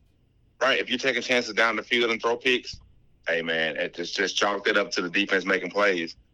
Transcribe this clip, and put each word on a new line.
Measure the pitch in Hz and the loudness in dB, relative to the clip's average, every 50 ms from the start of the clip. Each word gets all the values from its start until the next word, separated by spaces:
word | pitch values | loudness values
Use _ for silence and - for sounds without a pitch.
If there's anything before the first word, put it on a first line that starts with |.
| _ _ _ _ _ _ _ _ _ _ _ - | _ _ _ _ _ _ _ _ _ _ _ 0
right, | - 131 127 - | 0 2 2 2
if | 98 - | 0 -2
you're | 120 123 | -4 -2
taking | 131 135 123 120 117 | 0 0 0 0 0
chances | - 127 123 120 113 104 | 2 2 2 2 0 0
down | 104 113 117 113 | 2 2 2 2
the | 107 | 0
field | 104 - 131 123 120 113 | -2 0 0 2 2 2
and | 113 110 | 0 0
throw | - 113 117 120 | 0 0 0 0
picks, | - 135 127 117 - - - - - - - _ _ _ _ _ - - | 2 0 0 0 0 -6 -14 -16 -16 -20 -20 _ _ _ _ _ -6 -4
hey, | 85 85 | -2 -2
man, | 82 82 82 80 80 80 73 | -2 -2 -2 -2 -2 -2 -2
it | 76 78 82 - | -4 -6 -6 -6
just, | - 87 85 - | -8 -8 -6 -2
just | - 95 90 - - | -2 -2 0 0 0
chalk | - 101 101 98 - 117 | 0 0 0 0 0 2
it | 104 104 | 2 2
up | 101 - | 2 0
to | - - | -2 -4
the | 92 87 | -4 -2
defense | 85 98 98 - 98 95 90 | 0 0 0 2 2 0 2
making | 95 95 92 90 87 | 2 0 0 0 -2
plays. | - 101 104 101 95 87 82 82 - - - _ | 0 2 2 2 2 2 -2 -6 -8 -14 -20 _